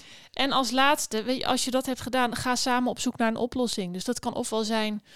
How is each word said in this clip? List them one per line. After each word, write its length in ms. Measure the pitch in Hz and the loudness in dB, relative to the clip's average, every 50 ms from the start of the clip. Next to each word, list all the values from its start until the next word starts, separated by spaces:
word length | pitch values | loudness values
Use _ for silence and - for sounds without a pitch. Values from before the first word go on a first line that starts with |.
| - - - - - - - | -20 -20 -20 -20 -20 -12 -4
en 180 | - 262 277 | -2 0 2
als 200 | 269 269 240 226 | 2 2 2 2
laatste, 520 | 247 262 269 285 302 302 - - 214 220 208 | 4 4 6 6 6 4 0 -2 -4 -2 0
weet 140 | 233 262 262 | 0 -2 0
je, 60 | - | 0
als 180 | - 254 247 - | 0 0 0 0
je 60 | 262 | 0
dat 140 | 233 262 262 | 0 0 0
hebt 160 | 269 254 - | -2 -4 -6
gedaan, 340 | - 240 220 254 247 233 262 | -6 -2 0 0 0 0 0
ga 200 | - - 254 247 | -2 -2 0 0
samen 340 | 240 - 262 247 247 247 247 | 0 2 2 2 2 2 0
op 100 | - - | 0 0
zoek 180 | - 254 - | -2 -2 0
naar 100 | - 233 | 2 2
een 80 | 226 226 | 2 2
oplossing. 580 | - 226 247 - 254 247 214 - - 190 180 175 | 0 -2 -2 0 -2 0 0 0 -2 -4 -4 -6
Dus 100 | 185 - | -6 -4
dat 160 | - 240 - | -4 -4 -2
kan 140 | - 240 - | -4 -4 -4
ofwel 300 | - 247 - 220 220 220 | -4 -4 -2 0 0 0
zijn, 400 | 214 226 220 214 214 214 208 _ - - | 0 0 0 0 0 -2 -6 _ -12 -20